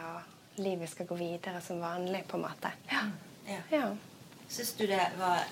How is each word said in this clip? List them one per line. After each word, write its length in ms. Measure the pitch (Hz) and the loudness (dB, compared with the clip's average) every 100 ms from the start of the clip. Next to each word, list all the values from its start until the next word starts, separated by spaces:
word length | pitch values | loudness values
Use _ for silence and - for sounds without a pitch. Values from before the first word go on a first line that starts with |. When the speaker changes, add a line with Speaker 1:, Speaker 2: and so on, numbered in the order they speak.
| 165 | -6
Speaker 1:
og 520 | 170 - - - - | -8 -10 -18 -10 -2
livet 300 | 196 180 165 | 0 0 -2
skal 160 | - 175 | -4 -4
gå 100 | 175 | -2
videre 460 | 175 175 190 175 | 0 -2 -4 -4
som 160 | 170 175 | -4 -2
vanlig, 440 | 170 180 180 190 175 | -2 0 0 0 -2
på 100 | 175 | -2
en 80 | |
måte. 300 | 160 160 - - - | -2 -2 -4 -4 0
Ja. 180 | 269 208 160 - - | 2 2 -2 -10 -12
Speaker 2:
Ja. 160 | - 196 - | -6 -6 2
Speaker 1:
Ja. 180 | 302 220 214 - - - - - | 4 4 0 -8 -18 -18 -16 -8
Speaker 2:
Synes 260 | - 240 | -4 -2
du 80 | - | 2
det 200 | 208 190 180 | 4 6 6
var 320 | 180 185 170 - | 4 4 4 2